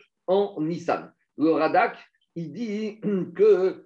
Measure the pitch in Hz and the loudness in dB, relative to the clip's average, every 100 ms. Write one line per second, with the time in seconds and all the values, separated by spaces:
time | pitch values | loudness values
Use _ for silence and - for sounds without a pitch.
0 | _ _ - 196 202 151 156 170 147 104 | _ _ 0 0 0 -4 -6 -4 -4 -4
1 | 85 _ _ - 160 147 160 175 - - | -6 _ _ -2 0 2 2 2 2 -2
2 | - _ _ 170 160 196 226 208 214 214 | -20 _ _ -12 -12 -10 -8 -6 -8 -8
3 | 208 190 170 180 214 185 185 - | -4 -4 -4 2 4 4 2 -4